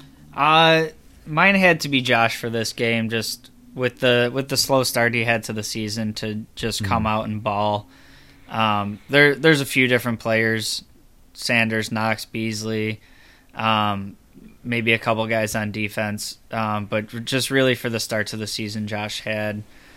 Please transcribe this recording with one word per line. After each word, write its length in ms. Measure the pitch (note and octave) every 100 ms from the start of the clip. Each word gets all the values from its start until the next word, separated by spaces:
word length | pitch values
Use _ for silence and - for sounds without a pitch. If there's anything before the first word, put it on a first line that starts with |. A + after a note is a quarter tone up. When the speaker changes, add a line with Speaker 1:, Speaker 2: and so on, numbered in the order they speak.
| - - - -
Speaker 1:
Uh, 500 | D3 D#3+ D#3+ D#3+ D#3+ - - - -
mine 300 | D#3 F#3+ G3
had 240 | F#3 D#3+
to 80 | D3
be 120 | C#3
Josh 360 | B2 A#2 A2+ -
for 120 | A#2+
this 240 | A2+ A2
game, 380 | - A#2 A2+ A2
just 400 | A2+ - - - - -
with 240 | - B2+ -
the, 320 | B2+ A#2+ A#2+
with 180 | C3 C3+
the 60 | C3+
slow 280 | - C3+
start 300 | B2 A#2+ A#2
he 100 | A#2
had 180 | A2+ A#2
to 100 | A2
the 120 | G#2+
season 500 | G#2 A2+ G#2+ A2 A2
to 320 | G#2+ A2 G#2+ -
just 300 | - A2+ -
come 180 | G2+ A#2
Speaker 2:
Mm-hmm. 40 | A2
Speaker 1:
out 160 | A2
and 180 | A2 G#2+
ball. 460 | G#2+ G2+ G#2 G#2 - - - - - - -
Um, 520 | A2+ A2 G#2 G2+ G#2 -
there, 260 | C#3 D3
there's 260 | C3 D#3+ D3
a 60 | C3+
few 220 | C3+ B2+
different 320 | B2 A#2+ A2+
players: 640 | A#2 A2+ A2+ A2+ G#2+ - - - _ _ -
Sanders, 560 | - - A#2+ A2+ A2 G#2+
Knox, 340 | A2 A2 A2
Beasley, 760 | - A2+ A2+ G#2+ A2 A2 G#2+ A2 - - - - _
um, 640 | - A2 G#2+ G#2 G2 G2 - _ - - -
maybe 300 | B2 A#2+ A2+
a 40 | A2+
couple 280 | A#2+ A2 A2
guys 280 | A2+ G#2+
on 180 | A2 G#2
defense, 680 | G#2+ G#2 A2+ G#2+ G#2 - - -
um, 360 | A2+ A2 G#2+ G2+
but 200 | G#2+ G#2+ A#2 A#2
just 240 | C3 -
really 240 | C3+ C3
for 160 | A#2+ B2
the 100 | A2+
start 280 | - A2 G#2
to 100 | A2
the 80 | G#2
season 400 | - G#2+ A2 G#2
Josh 340 | G#2 G#2+ -
had, 420 | A2 G#2+ G#2+ G#2 G#2 - -